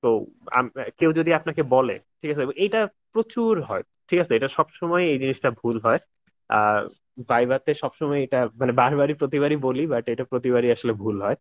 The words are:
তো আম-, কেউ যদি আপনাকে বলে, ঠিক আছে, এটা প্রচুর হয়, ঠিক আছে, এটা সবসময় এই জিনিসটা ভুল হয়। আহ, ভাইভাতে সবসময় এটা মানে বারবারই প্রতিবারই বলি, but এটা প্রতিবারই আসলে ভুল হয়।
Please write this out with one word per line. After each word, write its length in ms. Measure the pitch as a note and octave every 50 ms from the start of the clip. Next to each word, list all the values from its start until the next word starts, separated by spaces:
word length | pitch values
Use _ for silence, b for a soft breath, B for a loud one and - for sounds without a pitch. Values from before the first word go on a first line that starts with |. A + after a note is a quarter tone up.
| -
তো 240 | B2 A2+ G#2+ - - _ _ _ -
আম-, 400 | - B2 B2+ A#2+ _ C3+ B2+ G#2 - _
কেউ 140 | E3+ D#3+ D#3+
যদি 200 | E3 E3 E3 E3+
আপনাকে 300 | D3+ D#3+ E3 D3+ - D#3
বলে, 360 | C3 B2+ B2+ C3 A#2+ G2 - _ _ _ _ -
ঠিক 80 | D3+
আছে, 120 | D3 C#3+ C3+ C3 C#3
এটা 320 | D3 F#3+ G#3 G3+ A3 A3 G3 _ _ _ _ _
প্রচুর 500 | A3 A3+ A3+ - B3 A#3 A3+ A3 F3+ C#3+
হয়, 200 | - G#2 F#2+ - _ _ _ _ _
ঠিক 120 | - F3
আছে, 160 | E3+ - B2
এটা 120 | A2+ C3 C3+
সবসময় 560 | - - D#3+ _ _ - - E3+ E3+ F3+ F3+
এই 140 | E3+ D3 C3
জিনিসটা 320 | C3 C3+ C3 - - C3+
ভুল 300 | A#2+ - _ A#2+ A#2 A2+
হয়। 180 | A2 A#2 A#2 E3 _ _ _ _ _ _ _ _ _ _
আহ, 400 | A2 G#2+ G#2+ G#2 G#2+ G#2 G2+ F#2 - _ _ _ _ - B2 -
ভাইভাতে 460 | B2 A#2+ B2 B2 C3 C3+ _ - D3+
সবসময় 480 | - - C3+ - _ D#3+ C#3+ C#3+ C#3+ C3+
এটা 260 | B2 - B2+ B2 A2+ A2
মানে 180 | A2+ C3 B2+ A#2+
বারবারই 420 | B2+ B2 B2+ D3 C#3+ C#3+ C#3 D3+
প্রতিবারই 420 | D3 D3+ C3+ C#3 D3 C#3+ D3 D3+
বলি, 300 | D3+ C3 C3 B2+ C3 D3+
but 160 | E3 C#3+ A#2 A#2
এটা 180 | - A#2 A#2 C3
প্রতিবারই 480 | - - B2 A#2+ B2+ B2 A#2+ A#2+ B2 A#2
আসলে 200 | - - A#2+ A2+
ভুল 300 | G#2 G2 G#2+ G#2 G2 G2
হয়। 140 | G2+ C3 -